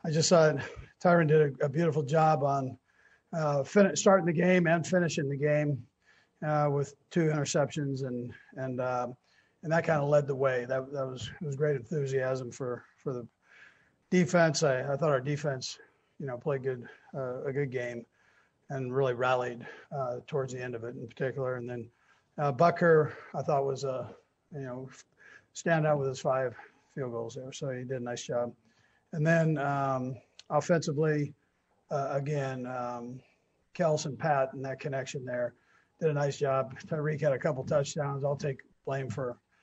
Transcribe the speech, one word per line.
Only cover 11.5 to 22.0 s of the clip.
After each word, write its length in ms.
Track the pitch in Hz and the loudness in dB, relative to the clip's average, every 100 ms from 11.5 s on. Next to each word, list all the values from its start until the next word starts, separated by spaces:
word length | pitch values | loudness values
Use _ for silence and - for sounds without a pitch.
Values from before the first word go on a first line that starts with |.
| 135 | 0
great 200 | 151 139 | 0 0
enthusiasm 760 | 110 156 135 135 131 131 120 | -4 -4 0 0 0 -2 -6
for, 340 | - 127 120 - _ | -8 -8 -8 -12 _
for 160 | 151 | -8
the 140 | 123 117 _ _ - - _ _ _ _ | -8 -10 _ _ -20 -20 _ _ _ _
defense. 520 | 180 180 175 165 139 | 2 4 6 4 4
I, 300 | 151 127 131 | 2 2 0
I 40 | 139 | 0
thought 140 | 156 | 2
our 100 | 135 | 2
defense, 580 | 131 143 156 127 - - - _ _ - | 0 -2 -2 -4 -8 -14 -20 _ _ -12
you 80 | 139 | -10
know, 120 | 120 | -6
played 240 | 156 139 | -4 -2
good, 260 | 131 127 117 - _ | -2 -6 -10 -20 _
uh, 300 | 143 131 127 | -8 -6 -6
a 80 | 143 | -4
good 180 | 135 139 | -2 -2
game 360 | 123 120 117 113 _ _ _ _ _ - | -4 -6 -8 -12 _ _ _ _ _ -10
and 240 | 139 127 | -6 -2
really 200 | 131 135 | 0 0
rallied, 520 | 120 127 127 123 120 - - - 147 | 2 2 2 0 -6 -12 -18 -10 -6
uh, 200 | 127 123 - | -6 -6 -6
towards 260 | 147 127 | -4 -4
the 100 | 127 | -6
end 120 | 127 | -8
of 100 | 117 | -8
it 100 | 117 | -10
in 140 | 131 117 | -10 -14
particular. 480 | - 131 127 127 127 | -6 -6 -4 -4 -4
And 120 | 120 | -6
then, 220 | 120 110 _ | -10 -12 _